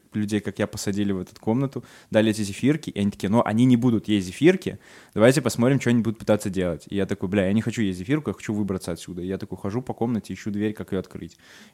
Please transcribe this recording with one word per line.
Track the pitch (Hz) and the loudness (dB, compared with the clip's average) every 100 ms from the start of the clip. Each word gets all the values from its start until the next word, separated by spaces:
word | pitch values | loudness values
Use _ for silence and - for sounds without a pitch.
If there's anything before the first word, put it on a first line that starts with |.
| _ | _
людей, | 107 104 104 | -4 -2 -2
как | 104 98 | -2 -4
я, | 104 | -4
посадили | 101 - 98 101 | -4 -4 -2 -2
в | 95 | -2
эту | 90 - | -6 -6
комнату, | - 117 139 127 - - - | -2 0 0 -6 -14 -20 0
дали | 110 110 | 2 4
эти | 107 | 2
зефирки, | 101 98 127 160 - | -4 0 0 0 -2
и | - | -2
они | 101 | -2
такие: | - 98 | -2 0
«Ну, | 113 | 2
они | 104 107 | 2 4
не | 127 120 | 4 6
будут | 123 110 - | 4 2 2
есть | 107 92 | 0 0
зефирки, | - 156 185 92 104 - - - | 2 4 4 -2 -10 -14 -20 -8
давайте | 104 113 139 | 4 6 6
посмотрим, | 120 - 120 135 | 2 2 2 2
че | 120 | 2
они | 120 | 2
будут | 110 107 | 0 -2
пытаться | - 104 107 | 0 0 0
делать». | 92 90 78 - | -2 -2 -4 -6
И | 98 | -4
я | 95 | -2
такой: | 101 95 | -4 -2
«Бля, | 101 95 | 0 2
я | |
не | 107 | 2
хочу | 113 110 | 0 -2
есть | 101 90 | -2 -2
зефирку, | 92 151 127 | -2 -2 -2
я | |
хочу | 92 - | -6 -4
выбраться | 107 101 95 - | -2 -2 -4 -4
отсюда». | 85 - 90 | -8 -8 -8
И | 90 | -6
я | 95 | -6
такой | - 92 | -8 -8
хожу | 101 113 | -6 -6
по | - | -6
комнате, | 110 117 113 - | -4 -2 -2 -4
ищу | 95 110 | -10 -6
дверь, | 101 107 | -4 -4
как | 104 - | -4 -6
ее | 92 | -6
открыть. | 90 - 85 - - - - | -6 -10 -16 -18 -20 -20 -16